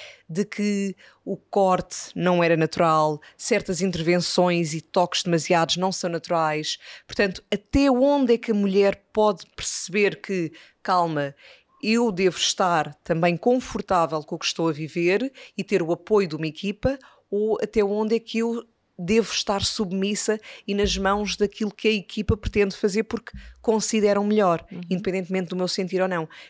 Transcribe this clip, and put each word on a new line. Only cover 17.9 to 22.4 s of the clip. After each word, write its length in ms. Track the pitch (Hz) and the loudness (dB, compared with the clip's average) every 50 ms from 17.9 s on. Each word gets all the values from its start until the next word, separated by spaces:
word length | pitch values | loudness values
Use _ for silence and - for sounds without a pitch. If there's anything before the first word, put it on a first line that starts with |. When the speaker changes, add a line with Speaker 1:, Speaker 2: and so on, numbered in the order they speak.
| 208 214 220 214 233 | 0 -2 0 0 0
Speaker 1:
é 20 | 226 | -2
que 180 | 233 - - | -2 -4 -4
eu 260 | 226 233 233 233 233 233 - _ _ _ _ _ - | -2 -2 -2 -4 -6 -10 -14 _ _ _ _ _ -8
devo 320 | 175 165 220 226 202 - | -2 2 2 2 2 2
estar 320 | - - - - 202 196 190 | -2 -4 -2 -2 -2 -2 -2
submissa 760 | - - - 214 175 185 190 190 208 214 - - - 214 214 - - - - - | -2 -2 -4 -4 -4 -4 -2 -2 -2 -2 -2 -2 -2 -2 -4 -6 -12 -20 -12 -8
e 80 | - 202 | -4 -2
nas 220 | 202 208 202 - | 0 0 0 0
mãos 400 | 190 196 190 202 208 208 190 - | 0 0 0 0 0 -2 -4 -2
daquilo 340 | - 208 196 - - 220 202 | -2 -2 -2 -2 -4 -6 -6
que 160 | - - - | -4 -2 0
a 40 | 220 | 0
equipa 440 | 220 202 - - - 214 202 - 226 | 0 0 -2 -6 -6 -4 -2 0 -2
pretende 400 | 208 | -2